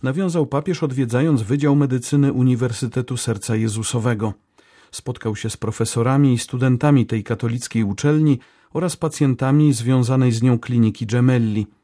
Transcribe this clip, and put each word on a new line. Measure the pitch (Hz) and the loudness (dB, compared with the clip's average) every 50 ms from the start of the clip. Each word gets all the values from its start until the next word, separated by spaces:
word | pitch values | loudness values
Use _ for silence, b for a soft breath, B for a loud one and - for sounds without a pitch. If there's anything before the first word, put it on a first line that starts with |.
nawiązał | - 127 135 175 196 185 165 175 147 | -4 -4 -2 -2 -2 -2 0 0 -2
papież, | - - 139 151 - 175 - | 0 -2 -4 -2 -2 -4 -2
odwiedzając | - 147 131 131 135 117 113 123 143 165 151 123 | -2 -4 -2 -2 -2 0 0 0 2 2 2 0
Wydział | 110 98 131 147 143 147 143 | 0 0 -2 0 2 2 4
Medycyny | 147 143 131 127 127 120 - 143 143 143 139 | 2 2 0 0 -4 -2 0 0 2 2 2
Uniwersytetu | 135 127 127 127 127 113 127 120 113 - - 117 - 131 123 - 127 | 2 2 2 2 2 2 0 -4 -4 -4 -6 -4 -4 -6 -4 -4 -6
Serca | 120 - - 110 104 - - 117 | -6 -4 -4 -4 -4 -4 -2 -2
Jezusowego. | 110 110 110 101 110 110 - - 120 110 123 117 104 110 107 98 _ _ _ b b b b b b b b | 0 0 -2 -2 -4 -6 -4 -4 -2 0 0 -2 0 -2 -4 -6 _ _ _ b b b b b b b b
Spotkał | - - - - 113 - - 117 107 | -16 -12 -10 -10 -10 -6 -6 -6 -6
się | - - 113 | -4 -6 -8
z | - | -6
profesorami | - - 104 107 - 113 - - 120 117 127 131 139 143 135 | -6 -6 -6 -2 -2 -4 -2 0 -2 0 2 2 4 4 4
i | 123 113 | 2 2
studentami | - - - 127 127 131 123 120 - 147 147 135 113 | -2 -6 -4 -2 0 2 2 2 2 4 4 4 2
tej | - 113 113 98 | 2 -2 -6 -4
katolickiej | - 117 104 - 117 117 120 - - - 117 113 | -4 -6 -4 -2 -4 -4 -4 -8 -4 -2 -2 0
uczelni | 98 101 - - 147 151 156 156 151 139 123 B B B B B B | 0 -2 -2 0 0 2 2 4 2 2 0 B B B B B B
oraz | _ 147 175 175 - | _ -4 -4 -4 -4
pacjentami | - - 156 - - 151 135 127 123 135 131 139 147 151 151 | -4 -6 -6 -2 0 0 0 0 0 0 2 4 4 4 4
związanej | 135 110 117 123 131 127 123 113 131 131 131 123 | 2 0 0 0 2 2 2 2 2 2 2 2
z | 113 113 | 2 2
nią | 117 131 123 113 | 2 2 2 2
kliniki | - - 123 120 113 110 101 - 117 | 0 -2 2 2 2 2 2 -2 -6
Gemelli. | 104 107 123 123 127 127 123 113 110 104 107 104 - _ _ | -2 0 2 2 4 2 2 0 0 -2 -2 -4 -6 _ _